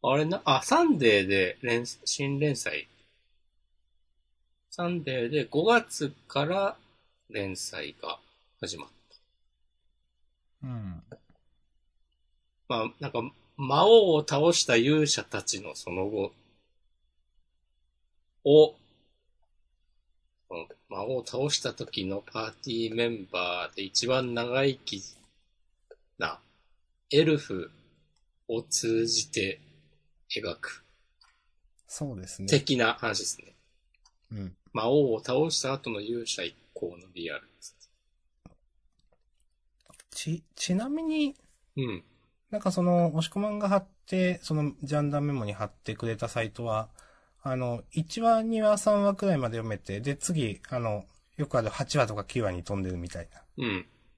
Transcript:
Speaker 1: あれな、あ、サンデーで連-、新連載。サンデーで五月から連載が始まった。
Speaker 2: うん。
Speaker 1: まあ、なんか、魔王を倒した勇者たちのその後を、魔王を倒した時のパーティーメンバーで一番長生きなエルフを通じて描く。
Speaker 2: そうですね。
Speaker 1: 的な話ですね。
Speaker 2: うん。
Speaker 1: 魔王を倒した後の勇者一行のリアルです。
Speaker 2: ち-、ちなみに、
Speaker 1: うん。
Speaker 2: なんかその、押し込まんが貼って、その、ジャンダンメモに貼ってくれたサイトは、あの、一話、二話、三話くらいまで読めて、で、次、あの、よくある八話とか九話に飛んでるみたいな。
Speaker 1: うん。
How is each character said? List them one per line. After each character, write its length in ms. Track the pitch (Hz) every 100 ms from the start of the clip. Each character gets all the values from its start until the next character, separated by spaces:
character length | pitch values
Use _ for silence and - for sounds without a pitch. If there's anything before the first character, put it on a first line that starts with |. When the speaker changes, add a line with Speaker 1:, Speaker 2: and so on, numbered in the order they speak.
Speaker 1:
あ 120 | 123 139
れ 100 | 156
な、 180 | 190 -
あ、 160 | 131
サ 220 | - 294
ン 160 | 339 220
デ 240 | 120 104
ー 40 | 95
で 300 | 98 90 -
連-、 220 | 123 117 120 - -
新 340 | - 139 139
連 160 | 147 131
載。 320 | - 76 - _ _ _ _ _ _ _ _ _ _ _ _ _ _ _ _ _ _
サ 180 | - 175
ン 160 | 175
デ 220 | 139 131 120
ー 40 |
で 160 | 147 123
五 200 | 143 180
月 480 | 233 233 - 143 - _
か 180 | 139 147
ら 320 | 190 196 - _ _ _ _ _
連 280 | 110 98 92
載 380 | - - 73 76
が 200 | 76 78 _ _ _ _
始 160 | 90 85
ま 80 | 69
っ 40 | _ _ _ _ _ _ _ _ _ _ _ _ _ _ _ _ _
た。 60 | 135
Speaker 2:
う 20 |
ん。 340 | 123 101 85 - - _ _ _ _ _ _ _ _ _ _ _ _ _ _ _
Speaker 1:
ま 140 | 120
あ、 100 | 113 -
な 80 | 143
ん 20 |
か、 100 | 117 117 - _ -
魔 300 | 135 139 190
王 280 | 226 196
を 140 | 156 151
倒 260 | 143 160
し 120 | 170 -
た 100 | 117
勇 320 | 123 151 151
者 160 | -
た 180 | - 107
ち 200 | - 104
の 140 | 98 -
そ 140 | -
の 160 | 90 98
後 260 | 107 98 - _ _ _ _ _ _ _ _ _ _ _ _ _ _ _ _ _ _ _ _
を、 320 | - 151 151 - _ _ _ _ _ _ _ _ _ _ _ _ _ _ _ _ _ 87 82 - _
魔 140 | 98
王 140 | 104 127
を 80 | 117
倒 240 | 120 143
し 100 | 143
た 140 | 127
時 320 | 113 117 - 95
の 180 | 98 -
パ 200 | 113 110
ー 60 | -
テ 80 | -
ィ 180 | 113 113
ー 40 | 110
メ 120 | 117
ン 200 | 117 92
バ 400 | 90 87 90 85
ー 20 | -
で 80 |
一 240 | 98 - 117
番 260 | 127 127
長 300 | 120 120 127
生 160 | 139 131
き 240 | - 98 - - _ _ _ _ _ _ _ - _ _
な 220 | 82 - _ _ _ _ _ _ _
エ 160 | 143 160
ル 120 | 151
フ 340 | - 95 82 _ _ _ _ _ _ _ _
を 140 | 113
通 420 | 113 - 117 113 113
じ 240 | 117 -
て 300 | - 98 - _ _ _ _ _ _ _
描 260 | - - -
く。 300 | - - _ _ _ _ _ _ _ _ _ _ _
Speaker 2:
そ 260 | - 147
う 60 | 110
で 80 | 92
す 140 | -
ね。 60 | 98
Speaker 1:
的 300 | 143 143 131
な 160 | 113
話 260 | 117 117 104
で 60 | -
す 160 | -
ね。 140 | - _ _ _ _ _ _ _ _
Speaker 2:
う 40 | 107
ん。 220 | 95 87 _
Speaker 1:
魔 140 | 113 110
王 260 | 143 139
を 60 | 110
倒 260 | - 127 160
し 100 | 151
た 120 | 135
後 160 | 139 131
の 100 | 107
勇 260 | 107 117 113
者 180 | -
一 120 | 87 - _
行 240 | - 87 87
の 100 | 90
リ 180 | 90 82
ア 60 | 73
ル 100 | -
で 0 | _
す。 280 | - _ _ _ _ _ _ _ - _ _ _ _ _ _ _ _ _ _ _ _ _ _ - -
Speaker 2:
ち-、 320 | - - 165 _ -
ち 200 | - 180
な 140 | 247
み 140 | 294
に、 320 | 320 311 294 285 _ _ _ -
Speaker 1:
う 60 |
ん。 220 | 127 95 - _ _ _ _
Speaker 2:
な 100 | 208
ん 20 |
か 100 | 196
そ 100 | 185
の、 320 | 175 175 170
押 80 | 156
し 80 | 160
込 100 | -
ま 100 | 208
ん 100 | 208
が 80 | 202
貼 100 | 196
っ 100 | 190 _ -
て、 340 | 190 185 175
そ 120 | -
の、 200 | 156 147 139
ジ 140 | 139 147
ャ 60 |
ン 80 | 147
ダ 100 | 147
ン 80 | 147
メ 60 |
モ 100 | 139
に 80 | 107
貼 140 | 101 104
っ 40 |
て 260 | - - 107
く 120 | 117
れ 80 | 110
た 140 | 117
サ 140 | -
イ 80 | 113
ト 120 | -
は、 260 | 117 107 110 - - _ _ _
あ 120 | - 131
の、 280 | 123 120 -
一 300 | - 160 -
話、 200 | 226 226
二 200 | 220 226
話、 160 | 214 208
三 260 | 214 208
話 120 | 202 196
く 100 | 196
ら 80 |
い 40 | 165
ま 120 | 120
で 80 | 113
読 120 | 110
め 80 | 104
て、 220 | - 98
で、 140 | 127 139
次、 460 | - 165 120 98 -
あ 100 | 127
の、 260 | 117 104 92 _ _ -
よ 120 | 147
く 100 | 131
あ 40 |
る 80 | 110
八 280 | - 131 151
話 100 | 120
と 80 | 107
か 80 |
九 180 | 101 127
話 80 | 107
に 120 | 90
飛 160 | 87 101
ん 40 |
で 60 | 92
る 80 | 90
み 120 | 87
た 120 | 90
い 80 | 85
な。 100 | - _ -
Speaker 1:
う 80 | 123
ん。 200 | 98 82 _ _